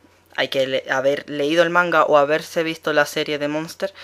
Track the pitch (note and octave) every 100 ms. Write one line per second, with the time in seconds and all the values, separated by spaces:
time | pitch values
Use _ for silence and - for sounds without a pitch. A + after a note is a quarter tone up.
0 | _ _ _ - C3+ C#3 C3 C3 - C3+
1 | C3+ C#3+ - D3 C#3+ E3 E3+ F3 F3 D#3+
2 | - D3 C#3+ D#3 D#3+ F3 D#3+ D#3+ - D3+
3 | D3 E3 D3+ D3 D3 D3+ E3 - G3 -